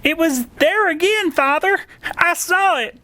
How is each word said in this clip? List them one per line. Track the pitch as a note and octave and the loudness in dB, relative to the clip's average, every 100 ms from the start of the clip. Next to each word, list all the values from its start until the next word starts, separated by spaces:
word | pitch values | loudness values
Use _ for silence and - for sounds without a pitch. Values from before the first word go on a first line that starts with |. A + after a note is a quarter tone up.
It | D4 D#4+ | -2 0
was | E4 C4 A#3+ - | 0 0 -6 0
there | D4 G4+ G4+ | 0 2 0
again, | D#4 F#4 G#4+ F#4+ | 0 0 0 0
Father. | - C#4 D4 F#4+ G4 - - - - | 0 0 0 0 -2 -4 -14 -12 -2
I | F4 | 0
saw | E4+ - F#4 G4 D#4 | 0 0 2 2 0
it | A3 - | -4 -10